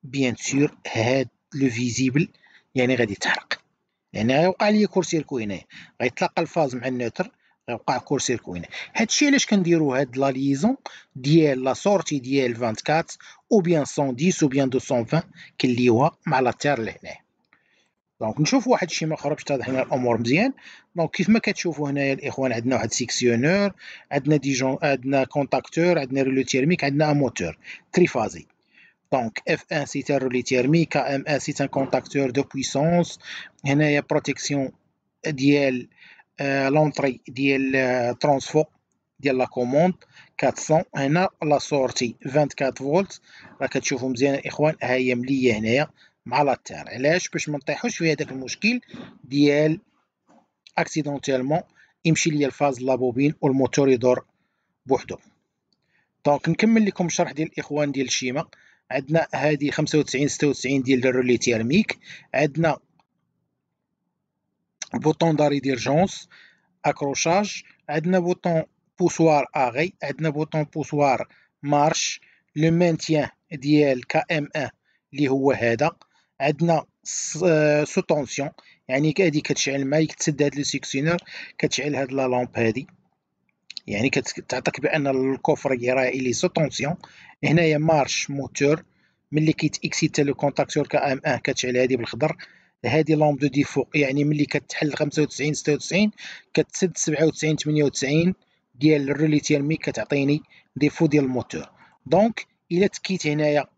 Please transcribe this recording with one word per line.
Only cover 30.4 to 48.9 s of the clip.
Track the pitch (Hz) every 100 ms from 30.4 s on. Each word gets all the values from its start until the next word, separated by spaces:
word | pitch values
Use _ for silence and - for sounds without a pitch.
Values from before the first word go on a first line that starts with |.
تيرميك، | 120 127 123 165 156
كا | 147 135 139
ام | 143
ان | 143
سي | - 147
ان | 139
كونتاكتور | - 135 131 - 143 135
دو | 123
بويسونس. | 139 139 131 135 156 175 165 - - - - _ 143
هنايا | 143 151 147 143
بروتيكسيون | 151 139 139 - 143 131 - _ _ _ _ 160
ديال، | 143 139 143 139 127 120 _ - - _ -
آه، | 139 139 135
لونطري | 147 151 143 139 120 -
ديال، | 127 139 135 135 135
آه، | 131 127 120
ترونسفو | 120 147 139 - 151 156 _ _ _ _ _
ديال | 139 131
لا |
كوموند | 123 - 123 139 180 180 _ - - -
كاتسون. | 135 - - 156 - 147
هنا | 135 160 190 _
لا | 156 143
سورتي | - 143 127 - 123 - -
فانتكات | 135 143 - 135 120
فولت، | 135 160 196 - _ - - -
راه | 135
كتشوفو | 139 - 131 131
مزيان | 123 139
الإخوان، | 139 143 - 151 151
ها | 120
هي | 127 127
ملية | 123 127 135 127 110
هنايا | 110 123 156 _ _ _ -
مع | 131
لا | 143 120
تير. | - 80 127
علاش؟ | 117 139 175 -
باش | 165 -
ما | 147
نطيحوش | - 147 240 -
في | 165
هذاك | 151 135
المشكل | 131 127 - 214 247 _